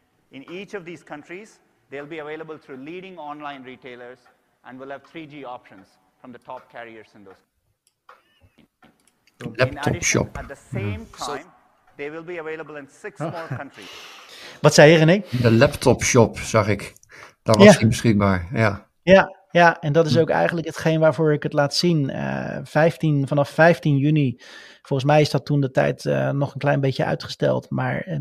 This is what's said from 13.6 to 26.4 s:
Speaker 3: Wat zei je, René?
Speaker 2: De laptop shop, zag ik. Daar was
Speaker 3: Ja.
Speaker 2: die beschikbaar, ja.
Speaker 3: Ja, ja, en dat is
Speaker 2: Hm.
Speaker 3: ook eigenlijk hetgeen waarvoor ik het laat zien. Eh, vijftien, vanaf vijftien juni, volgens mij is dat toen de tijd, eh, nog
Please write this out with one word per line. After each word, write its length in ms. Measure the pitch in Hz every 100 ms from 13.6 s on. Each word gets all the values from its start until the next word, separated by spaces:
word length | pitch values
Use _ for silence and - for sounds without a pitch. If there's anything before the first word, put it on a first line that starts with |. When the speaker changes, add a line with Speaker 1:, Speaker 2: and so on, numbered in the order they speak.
| 139 - 95 - - - - - - -
Speaker 3:
Wat 120 | 147
zei 180 | - 151
je, 60 | 165
René? 260 | 156 196 - 123
Speaker 2:
De 100 | 120
laptop 520 | 113 143 - 131 113
shop, 340 | - 127 107 -
zag 300 | - 113 101
ik. 260 | 95 - - _ - - _
Daar 140 | - 104
was 160 | 101
Speaker 3:
Ja. 40 | -
Speaker 2:
die 80 | 107
beschikbaar, 600 | 120 123 101 101 92 85
ja. 340 | - 110 - - _
Speaker 3:
Ja, 360 | 170 190 - - _
ja, 280 | 170 170 160
en 140 | 151
dat 120 | 156 156
is 80 |
Speaker 2:
Hm. 60 | 160
Speaker 3:
ook 100 | 160
eigenlijk 380 | - 170 170 160
hetgeen 320 | - 165 160
waarvoor 340 | 160 156 156
ik 100 | 147
het 100 | 151
laat 220 | 151 143 -
zien. 340 | 175 165 139
Eh, 500 | - 139 131 - -
vijftien, 640 | 139 151 165 - 160 143 135
vanaf 220 | 147 139
vijftien 480 | - 165 170 156 139
juni, 440 | 147 156 135 117 - - - -
volgens 300 | - 139 139
mij 100 | 151
is 80 | 147
dat 160 | 147 -
toen 160 | 147
de 100 | 135
tijd, 340 | 139 143 135 143
eh, 240 | 139 135
nog 240 | 139